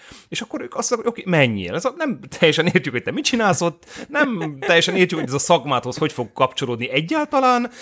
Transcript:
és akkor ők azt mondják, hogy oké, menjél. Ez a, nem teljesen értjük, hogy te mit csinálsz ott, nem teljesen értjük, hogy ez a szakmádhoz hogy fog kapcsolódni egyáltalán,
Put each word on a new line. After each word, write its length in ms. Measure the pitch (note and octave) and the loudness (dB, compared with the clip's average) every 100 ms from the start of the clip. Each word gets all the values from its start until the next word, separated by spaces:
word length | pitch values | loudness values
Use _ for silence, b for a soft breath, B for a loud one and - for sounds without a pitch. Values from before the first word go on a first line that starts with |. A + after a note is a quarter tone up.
| B B B | B B B
és 140 | - | -10
akkor 200 | A3+ D4+ | -8 -8
ők 140 | B3 - | -8 -6
azt 140 | A#3 | -2
mondják, 220 | A#3 A#3 | -2 -2
hogy 100 | A3+ | -4
oké, 140 | - E3+ | 0 4
menjél. 360 | C3 G#2+ F2+ A#2+ | 4 2 -4 -4
Ez 100 | B3+ | -4
a, 80 | E4+ | -4
nem 220 | D#4 E3+ - - | -4 -4 -8 2
teljesen 260 | E3 D3+ E3 | 4 4 2
értjük, 280 | F3 C#3 | 0 0
hogy 100 | A#2+ | -4
te 80 | - | -4
mit 120 | E3+ | -4
csinálsz 380 | D4 A#3 G#3+ F3+ | -2 0 2 2
ott, 440 | E3+ - - - - | 0 -4 -12 -16 -6
nem 480 | D4 D4 G#3+ D#3+ C#3 | 0 0 0 -6 -4
teljesen 360 | G3 E3 E3 F#3 | 2 4 4 2
értjük, 240 | F3+ D#3+ | 2 0
hogy 80 | C#3 | -2
ez 60 | C#3 | -2
a 40 | |
szakmádhoz 580 | - E3+ C3 B2+ B2 B2 | 2 2 2 -2 -2 -2
hogy 140 | D3+ | -2
fog 200 | - A2 | -2 -8
kapcsolódni 560 | - C3 - B2+ A#2 A#2+ | -2 -2 -2 -4 -4 -2
egyáltalán, 800 | C3 D#3+ D#4 D4 C#4+ C4 B3 A#3+ B | -2 0 -2 0 2 2 2 0 B